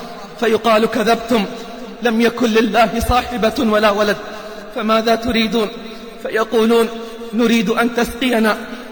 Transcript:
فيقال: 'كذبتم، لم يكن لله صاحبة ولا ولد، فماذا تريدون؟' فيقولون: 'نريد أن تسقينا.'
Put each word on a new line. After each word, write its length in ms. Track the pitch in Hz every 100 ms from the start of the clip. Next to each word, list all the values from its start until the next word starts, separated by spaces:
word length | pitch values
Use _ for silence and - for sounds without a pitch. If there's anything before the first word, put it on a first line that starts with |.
| - - - -
فيقال: 460 | 220 220 226 214 226
'كذبتم، 580 | 254 208 226 - 240 95 - - - - -
لم 180 | 226 226
يكن 260 | 233 233 247
لله 540 | 220 226 208 226 233 -
صاحبة 500 | 247 240 247 220 -
ولا 320 | 226 208 214
ولد، 260 | 202 208 196 - - - - -
فماذا 400 | 254 220 220 226
تريدون؟' 540 | 226 240 226 226 233 202 - - - - -
فيقولون: 680 | - 220 220 240 220 233 226 - - - -
'نريد 380 | 208 233 233 202
أن 240 | 226 240
تسقينا.' 640 | 233 240 - 254 233 220 202 - - -